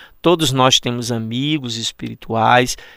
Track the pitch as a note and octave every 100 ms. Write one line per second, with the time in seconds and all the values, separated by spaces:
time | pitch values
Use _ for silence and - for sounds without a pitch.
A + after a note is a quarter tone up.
0 | - _ E3 F3 D3+ C3 C3 - B2+ A#2+
1 | A#2 A#2 A2+ A#2+ C#3+ D#3 B2 A2+ A2+ -
2 | A#2+ A#2 - A2 A2+ B2 B2+ - -